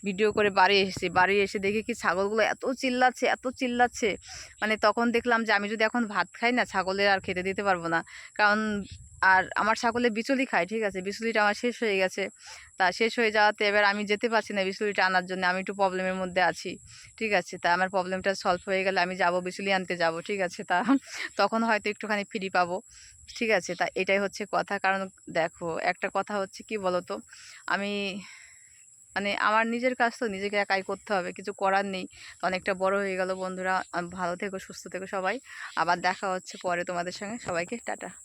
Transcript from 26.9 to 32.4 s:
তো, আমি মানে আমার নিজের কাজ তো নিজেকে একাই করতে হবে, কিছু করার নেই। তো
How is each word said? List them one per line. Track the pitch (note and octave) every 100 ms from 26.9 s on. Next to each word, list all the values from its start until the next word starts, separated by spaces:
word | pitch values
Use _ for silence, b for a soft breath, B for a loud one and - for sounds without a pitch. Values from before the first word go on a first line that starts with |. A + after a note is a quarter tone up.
| F3+
তো, | F3+ G3 - B B B -
আমি | F#3 G3+ G3+ G3 G3+ F#3 B B B B B _ _ _ F#3+
মানে | G3+ -
আমার | G#3 A3 A3+
নিজের | A#3 B3+ B3
কাজ | A#3 -
তো | A3+
নিজেকে | F#3+ G3+ G3+
একাই | G3+ G3
করতে | F#3+ G3 -
হবে, | G3 F3+
কিছু | F#3 F#3+
করার | G3 G3 F#3+ G3+
নেই। | F#3+ - B B
তো | B